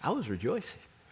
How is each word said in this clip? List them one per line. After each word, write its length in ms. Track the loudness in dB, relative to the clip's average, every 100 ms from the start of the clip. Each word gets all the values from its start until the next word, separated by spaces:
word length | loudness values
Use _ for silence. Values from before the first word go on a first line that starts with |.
I 80 | 0
was 180 | 0 0
rejoicing. 520 | 0 2 0 -2 -10 -16 -20 -20